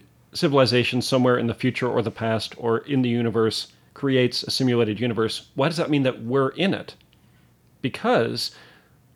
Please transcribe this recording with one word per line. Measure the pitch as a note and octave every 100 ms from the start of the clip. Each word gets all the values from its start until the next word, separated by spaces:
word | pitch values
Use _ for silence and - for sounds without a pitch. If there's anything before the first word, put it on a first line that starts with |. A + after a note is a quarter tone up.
| - _ _
civilization | - E3+ C#3 A#2+ B2 A#2 B2
somewhere | - C3 B2+ B2
in | A#2
the |
future | G#2+ B2+ A#2+ B2
or | -
the | G#2+
past | - A2+ A3 - -
or | A#2 A2+
in | - C#3
the | B2
universe | A#2+ A#2 A2 A2 - - _ _
creates | - C#3 C3 B2 -
a | -
simulated | - C3 A#2+ A2 G2+
universe. | B2 A2 A2 - - -
Why | C#3+
does | D#3+
that | D3
mean | D3
that | B2+ -
we're | A#2 C3+ C3+
in | - F#3+
it? | B2+ - - _ _ _ _ _ _ _ _
Because | C3 - A3+ A3 A#2 A#2+ - - - - _ _ _